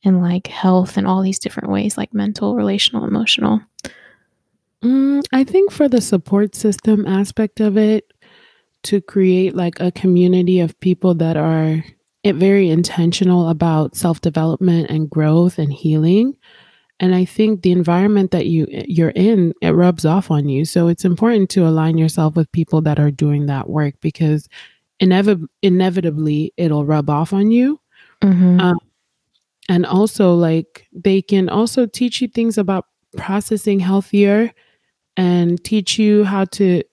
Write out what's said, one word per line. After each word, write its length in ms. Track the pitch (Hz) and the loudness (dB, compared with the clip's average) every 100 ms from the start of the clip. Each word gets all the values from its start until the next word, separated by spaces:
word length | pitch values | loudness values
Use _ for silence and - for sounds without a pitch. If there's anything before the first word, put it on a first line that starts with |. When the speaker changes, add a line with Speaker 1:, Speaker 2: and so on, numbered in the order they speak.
Speaker 1:
and, 180 | - 185 | 2 0
like, 260 | 175 180 - | 0 -2 -6
health 500 | - 190 185 185 - | -4 0 2 0 -4
and 100 | 196 | -2
all 140 | 185 | -2
these 180 | 190 190 | -2 -4
different 300 | - - - | -8 -10 -4
ways, 280 | 196 208 - | -2 -4 -6
like, 160 | 208 | -8
mental, 420 | 214 202 208 202 240 | -6 -6 -4 -4 -2
relational, 500 | 208 196 - 233 - | -2 -2 -2 -4 -4
emotional? 560 | 202 220 - 214 214 - _ - - - _ _ _ _ _ _ _ | -4 -2 -2 0 -2 -4 _ -20 -20 -20 _ _ _ _ _ _ _
Speaker 2:
Mm, 400 | 233 269 269 277 277 | 0 2 2 0 0
I 100 | 262 | 0
think 280 | 269 370 403 | 2 2 0
for 180 | - 294 | 2 2
the 120 | 240 | 2
support 540 | 196 196 - 196 208 - | 0 -2 0 0 0 -2
system 500 | 220 202 - 214 208 | -4 -2 0 0 0
aspect 540 | 190 202 - 220 - | -2 -2 -2 -4 -2
of 180 | 214 202 | 0 2
it, 280 | 214 214 - _ _ _ _ _ _ _ | 2 0 -4 _ _ _ _ _ _ _
to 180 | - 202 | -4 -4
create, 540 | - 202 190 185 185 170 | -2 0 2 2 0 -2
like, 240 | 175 170 | -6 -4
a 100 | 180 | -6
community 680 | - 185 180 180 180 180 185 | -2 2 4 4 2 2 2
of 180 | 165 - | 0 -2
people 340 | 185 180 185 175 | -2 0 0 0
that 200 | 165 160 | 0 -2
are 480 | 160 160 156 160 - _ _ _ | 0 0 0 -2 -6 _ _ _
i-, 80 | 202 | -4
very 380 | 160 190 196 190 | 0 2 4 2
intentional 800 | 160 175 - 170 175 180 180 165 | 0 -2 0 -2 0 2 2 2
about 460 | 160 170 156 147 - | 0 0 0 -2 -2
self-development 920 | 175 165 175 156 160 160 185 170 160 | -2 -2 -2 -2 -2 0 0 0 0
and 200 | 156 156 | -4 -4
growth 500 | 156 156 160 175 175 | -2 2 2 2 0
and 140 | 147 | -4
healing. 640 | 139 160 156 160 190 247 277 _ _ _ _ _ _ | -2 -2 2 2 2 0 -4 _ _ _ _ _ _
And 120 | 180 | 0
I 120 | 185 185 | 0 0
think 360 | - 214 208 | 0 0 0
the 120 | 180 | 0
environment 580 | 175 170 175 202 208 190 | 0 2 2 2 2 0
that 140 | 180 - | -2 0
you, 220 | 165 151 | 0 -2
you're 400 | - - 165 165 | -6 -4 0 0
in, 440 | - 190 226 170 - | 2 2 2 0 -2
it 100 | 170 | 0
rubs 340 | 160 180 170 156 | 2 2 2 0
off 260 | 175 185 | 0 0
on 160 | 151 143 | -2 0
you. 160 | 135 | -2
So 240 | 156 - 170 | -2 0 0
it's 160 | 170 | 0
important 460 | 185 175 226 233 190 | -2 0 0 2 0
to 160 | - 165 | 2 2
align 300 | 160 160 165 | 2 0 2
yourself 400 | 160 - 156 160 | 0 0 -2 0
with 140 | 156 | -2
people 280 | - 165 160 | -2 -2 0
that 160 | 156 147 | 0 0
are 120 | 147 | 0
doing 360 | 139 151 147 143 | 0 -2 0 -2
that 220 | 135 - | -4 -4
work, 260 | 156 147 139 | -4 -4 -4
because 480 | 160 - 160 151 - - - _ _ _ | -8 -2 -2 -2 -4 -20 -20 _ _ _
inevi-, 460 | 185 180 202 196 160 _ | 2 2 2 0 -4 _
inevitably 920 | 202 180 185 180 170 147 156 151 156 - | 0 2 0 0 -4 -2 -2 -2 -4 -4
it'll 300 | 175 151 143 | -2 0 0
rub 240 | 156 147 | 0 0
off 240 | 147 165 | -2 -2
on 180 | 196 208 | 0 2
you. 300 | 233 254 302 _ _ _ _ | 2 2 -2 _ _ _ _
Speaker 1:
Mm-hmm. 400 | 202 180 180 180 | 2 4 4 4
Speaker 2:
Um, 180 | 180 175 _ _ _ _ _ _ _ _ - | 4 0 _ _ _ _ _ _ _ _ -4
and 180 | 180 170 | -2 0
also, 480 | 185 214 - 190 170 | 0 0 2 2 4
like, 520 | 170 160 165 - _ | 2 0 -4 -16 _
they 280 | - 175 190 | -6 0 0
can 280 | 185 202 185 | 0 0 0
also 360 | - 226 - 233 | -2 -2 0 -2
teach 360 | - 247 - | -2 -4 -4
you 60 | 247 | -6
things 280 | - 226 220 | -2 -2 0
about 280 | 190 190 - _ _ - | -2 -4 -6 _ _ -14
processing 640 | - 196 - 214 214 196 | -6 -4 -4 -4 -2 -2
healthier 680 | 180 196 190 202 202 202 226 _ _ _ _ _ _ - | 0 -2 0 0 2 2 0 _ _ _ _ _ _ -2
and 440 | 180 175 170 175 | 0 2 0 -2
teach 360 | - 220 185 - | -2 -4 -2 0
you 240 | 214 208 | 2 4
how 220 | 202 196 190 | 2 0 -4
to 380 | - 196 175 - | 0 0 0 -2